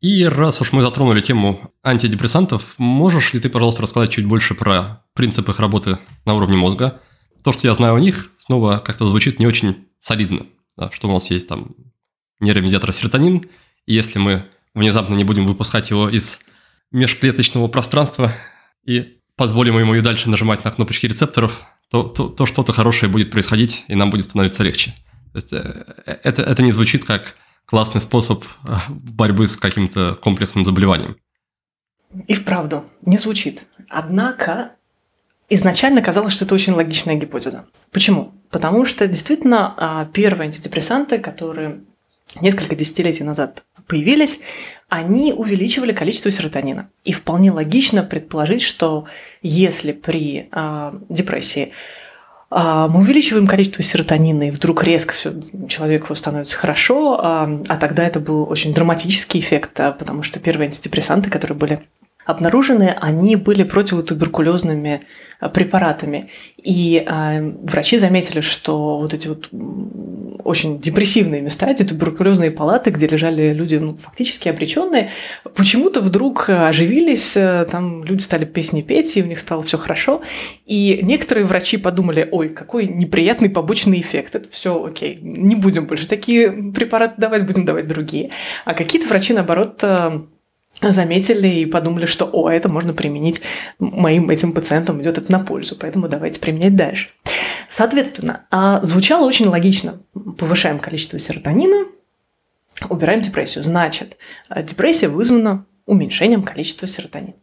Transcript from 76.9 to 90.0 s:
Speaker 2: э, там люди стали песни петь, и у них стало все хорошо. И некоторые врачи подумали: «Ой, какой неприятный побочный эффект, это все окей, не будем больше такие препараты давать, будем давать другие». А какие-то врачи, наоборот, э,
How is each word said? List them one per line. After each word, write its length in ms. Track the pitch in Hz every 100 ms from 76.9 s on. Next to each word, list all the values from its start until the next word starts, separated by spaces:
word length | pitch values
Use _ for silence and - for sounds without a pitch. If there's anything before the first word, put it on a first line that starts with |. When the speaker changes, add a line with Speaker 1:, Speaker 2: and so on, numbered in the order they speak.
| 262 330 254 - -
Speaker 2:
э, 280 | 190 180 170
там 340 | 175 180 165
люди 180 | 156 190
стали 240 | 196 170 156
песни 360 | 180 156 156
петь, 340 | 151 - 320 214
и 80 |
у 20 | 175
них 140 | 165
стало 240 | - 165
все 140 | 160 160
хорошо. 440 | - 170 - 302 - - - - _
И 340 | 208 202 196
некоторые 420 | 185 294 - 233 196
врачи 320 | 185 180 214
подумали: 500 | 180 180 175 156 165
«Ой, 180 | 180 156
какой 380 | 160 - 240 196
неприятный 640 | 175 175 170 170 233 208
побочный 520 | 190 156 220 196 185
эффект, 340 | 175 151 135 214
это 140 | -
все 360 | - 190 170 160
окей, 320 | 156 - 147
не 340 | 160 160 190 220
будем 300 | 190 165 151
больше 220 | 156 160
такие 440 | 214 214 240 226 196 202
препараты 420 | 196 226 226 226 226
давать, 280 | 220 220 196
будем 200 | 190 165
давать 220 | 156 160
другие». 440 | 156 156 147 151 - - - -
А 80 |
какие-то 340 | 165 165 320 320
врачи, 260 | 202 196
наоборот, 460 | 220 170 170 202 -
э, 400 | 208 185